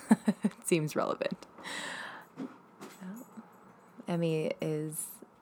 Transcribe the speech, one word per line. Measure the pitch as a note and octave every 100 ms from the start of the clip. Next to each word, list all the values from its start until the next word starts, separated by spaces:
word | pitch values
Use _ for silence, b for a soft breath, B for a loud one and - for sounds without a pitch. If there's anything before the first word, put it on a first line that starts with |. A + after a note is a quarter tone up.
| B G#3 - -
It | G3+ - -
seems | E3+ D3+ -
relevant. | - - - F#3+ - - B B B B B B B - - - - - - - F#3 G#3+ - - - - - - - - -
Emmy | E3+ E3+ D#3+ - -
is | D#3+ D3+ D#3 D3+ - - - -